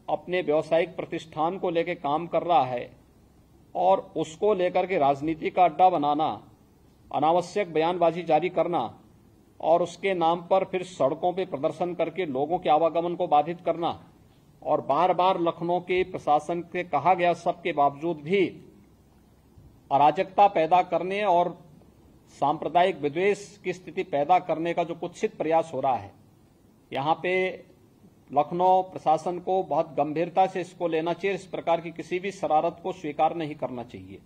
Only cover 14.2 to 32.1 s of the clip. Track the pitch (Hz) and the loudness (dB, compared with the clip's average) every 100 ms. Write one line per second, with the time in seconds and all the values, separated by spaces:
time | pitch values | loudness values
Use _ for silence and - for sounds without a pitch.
14.2 | _ _ _ _ - 147 120 143 180 170 | _ _ _ _ -2 -2 0 2 2 4
15.2 | 180 185 170 160 170 175 175 185 185 156 | 2 2 0 -2 -2 -4 0 -2 -2 -4
16.2 | - 147 151 175 170 180 175 143 156 185 | 2 0 2 -6 -6 -8 -2 0 2 4
17.2 | 175 170 180 165 185 151 143 139 165 156 | 2 0 -2 -4 -4 0 0 0 -6 -6
18.2 | 143 196 170 - - - - _ _ _ | -2 0 0 -2 -20 -20 -20 _ _ _
19.2 | _ _ _ - - - - 139 147 151 | _ _ _ -20 -20 -20 -2 4 4 4
20.2 | 185 - 202 175 160 180 180 170 180 196 | -2 4 4 4 4 4 2 -2 -2 -2
21.2 | 208 175 175 - - - - _ - - | 2 4 2 -2 -18 -20 -20 _ -20 -20
22.2 | _ - 139 156 156 170 185 160 143 151 | _ -2 0 0 0 4 2 2 -4 0
23.2 | 196 196 - - 185 175 - 185 180 143 | 0 0 -6 -12 -8 -8 -10 -8 -4 -2
24.2 | 147 180 175 156 170 170 170 165 175 - | 4 4 2 -4 -2 -2 -4 -6 -10 -4
25.2 | 214 - 156 160 165 131 135 117 98 - | -6 -2 0 2 0 -2 -2 -2 -6 -18
26.2 | _ _ _ _ _ _ - 127 143 165 | _ _ _ _ _ _ -10 -6 -2 -2
27.2 | 180 185 185 - - - _ _ - _ | 0 0 -2 -6 -18 -20 _ _ -20 _
28.2 | - 135 147 175 185 185 185 139 160 160 | -4 -2 -2 2 4 4 2 -4 0 0
29.2 | 180 180 180 190 185 147 165 139 151 151 | 0 -6 -2 -2 0 -2 -2 -2 -2 -2
30.2 | 175 190 190 180 170 - 175 160 165 170 | -2 2 2 0 -8 -4 -2 -2 -2 -2
31.2 | 196 185 - 160 170 170 165 165 151 | -2 -4 -8 -8 -2 -2 -2 -12 -8